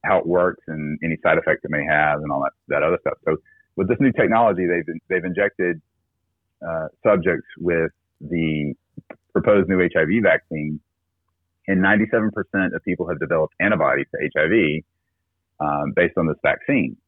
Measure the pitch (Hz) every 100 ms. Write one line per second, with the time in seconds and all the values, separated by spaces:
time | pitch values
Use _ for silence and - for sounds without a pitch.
0 | 104 98 82 87 90 - - 78 76 76
1 | 82 80 80 82 - 76 - 76 73 76
2 | 76 73 76 69 71 _ - 73 78 87
3 | - - - 78 _ _ _ - 98 120
4 | 135 - 104 113 113 92 87 87 80 80
5 | _ 92 90 90 101 - 90 82 _ _
6 | _ _ _ _ _ _ - 82 78 _
7 | 113 101 87 85 - - 85 85 80 _
8 | _ _ 73 85 80 76 73 - _ -
9 | _ - _ - 107 101 92 92 87 85
10 | 78 110 98 80 _ 80 76 76 _ _
11 | _ _ _ _ _ _ - 95 95 104
12 | 107 120 107 104 95 98 92 - - 90
13 | 87 78 73 80 78 _ 98 101 71 67
14 | - - 71 76 78 110 80 78 - _
15 | _ _ _ _ _ _ 76 73 71 76
16 | 87 - 80 73 73 73 - 139 67 -